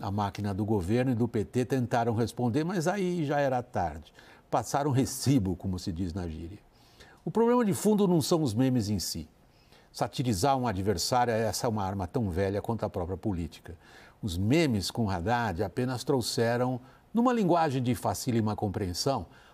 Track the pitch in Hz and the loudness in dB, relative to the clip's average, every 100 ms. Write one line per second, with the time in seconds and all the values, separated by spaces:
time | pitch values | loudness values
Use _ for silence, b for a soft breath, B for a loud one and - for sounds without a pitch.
0 | 101 101 101 - 104 98 104 107 87 120 | -4 -2 -2 -2 -4 -2 0 0 2 0
1 | 131 113 120 110 95 127 123 135 117 123 | 2 0 0 -2 -2 -2 0 0 0 0
2 | 120 113 110 - 123 139 165 190 160 208 | 2 0 0 0 0 0 0 -2 0 0
3 | 180 175 143 143 139 127 - 107 85 80 | 0 0 0 2 2 0 -2 -2 -2 -4
4 | - - B B B 139 113 139 147 131 | -16 -20 B B B -4 0 0 2 2
5 | 123 - 127 139 95 82 95 90 - 82 | 2 0 2 2 2 -2 -4 -4 -4 -4
6 | 92 90 85 78 82 104 - B B B | -4 -4 -6 -8 -12 -14 -20 B B B
7 | B B 170 214 233 247 214 139 208 208 | B B -2 2 4 4 2 2 4 4
8 | 196 170 - 170 143 104 131 127 101 98 | 4 4 4 2 2 2 2 2 0 -2
9 | - 82 - _ _ b b b b - | -4 -8 -10 _ _ b b b b -6
10 | 123 - 127 95 139 135 120 98 98 90 | -4 -2 -2 2 2 2 0 0 0 0
11 | - 123 120 110 110 - 123 107 95 98 | 0 2 2 2 0 -2 -2 -2 -2 -4
12 | - 131 104 85 98 98 - 113 104 95 | -4 -2 -2 0 0 -2 -4 -4 -4 -4
13 | 85 92 110 87 82 - - 85 B B | -6 -4 -4 -4 -4 -10 -18 -18 B B
14 | B B 110 87 104 160 151 107 - - | B B -6 -2 2 4 4 2 -2 -2
15 | 104 90 95 120 113 85 98 - 127 120 | -2 -2 0 0 0 -2 -4 -2 -4 -2
16 | - 135 110 - 117 120 127 127 B B | 0 0 0 0 2 2 0 -2 B B
17 | B 220 247 233 180 170 160 131 123 117 | B 0 2 2 4 4 2 0 0 0
18 | 113 98 135 113 107 107 107 101 92 - | -2 -2 0 0 0 0 -2 -2 -4 -2
19 | 143 127 - B B | 0 0 -4 B B